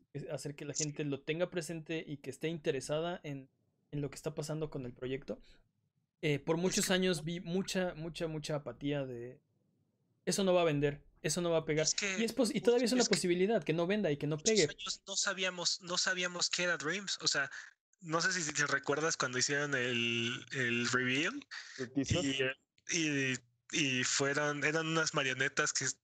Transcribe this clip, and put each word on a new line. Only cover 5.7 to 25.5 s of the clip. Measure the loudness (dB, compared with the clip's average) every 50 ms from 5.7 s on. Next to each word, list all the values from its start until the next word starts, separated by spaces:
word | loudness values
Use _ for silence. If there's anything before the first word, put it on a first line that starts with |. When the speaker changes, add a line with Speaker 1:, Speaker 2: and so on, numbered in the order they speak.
| _ _ _ _ _ _ _ _ _ _
Speaker 1:
Eh, | 0 0 0 0
por | 0 0 0
Speaker 2:
Es | 2
Speaker 1:
muchos | 2 2 2 2 2
Speaker 2:
que | 2 2
Speaker 1:
años | 4 4 2 2 0 -2
vi | -6 -6 -6
mucha, | -6 -2 -2 -2 -2 0 -2 -2 -2 -2 -4
mucha, | -6 -8 -8 -6 -4 -4
mucha | -4 -4 -6 -4 -4 -4
apatía | -4 -4 -8 -12 -4 -2 -2 0 0 -2
de, | -4 -6 -8 -8 -10 -12 -16 _ _ _ _ _ _ _ _ _ _ _ _ _ _ _ _ _
"Eso | -2 0 2 4
no | 6 6
va | 6
a | 6
vender, | 6 4 4 2 2 0 -2 -12 -20 _ _
eso | -2 -2 0 2
no | 2 4
va | 2 2
a | 2
pegar". | 2 2 2 4
Speaker 2:
Es | 2 2
que | 0 0 0 0
Speaker 1:
Y | 0 0
es | 0
pos-, | 2 2 2 2 2
y | 4
todavía | 4 4 4 6 4
es | 4
una | 4 4
Speaker 2:
es | 4 4
que | 2
Speaker 1:
posibilidad | 2 2 2 2 4 4 4 4 2 2
que... | 2
no | 0 0 2
venda | 2 2 2 2 0
y | 0 0
que | 0
no | -2 -2 2
Speaker 2:
muchos | 2 4
Speaker 1:
pegue. | 6 6 4 4
Speaker 2:
años | 2 -8 -8 -8 -8 -8 _
no | -6 -2
sabíamos, | 0 0 0 0 0 -2 -2 -2 -2 -2 -2 -2 -2
no | -4 -2 -2 0
sabíamos | 2 2 0 0 0 -2 -2 -2 -2 -2
qué | 0 0 0
era | 0 0
Dreams. | 0 -2 -2 -4 -4 -4 -6 -6 0
O | 0 0
sea, | 2 2 -2 -4 -6 -12 -14 -16 _ _ _ _ _ _
no | -6 -2 0 2
sé | 2 0
si, | 0 0
si | -4 -2
te | 0 0 2
recuerdas | 2 2 0 2 0 0 2 2 0 0
cuando | 0 -2 -2 0 0
hicieron | 0 2 2 0 0 0 0
el, | 0 2 2 0 0 0 0 0 0 0 -2 -4 -6 -8 -8
el | -4 -2 0 0 0 0 0 2
reveal | 2 2 2 2 2 0 0 -2 -4 -6 -12 _ -14 -14 -14 -14 -10
Speaker 3:
¿El | -10 -10 -2
teaser? | -2 -2 0 2 2 2 2
Speaker 2:
y, | 0 0 2 0 0 -2 -6 _ _ _ _ _ -4
y, | 0 0 2 2 2 0 0 0 -2 -4 -6 _ _ _ _ _
y | 0 0 2 2 2 2 2
fueron, | 2 2 2 2 2 2 2 0 0 0 0 0
eran | 0 2 2 0
unas | 2 0 2 0 2 0
marionetas | 0 0 0 0 0 -2 0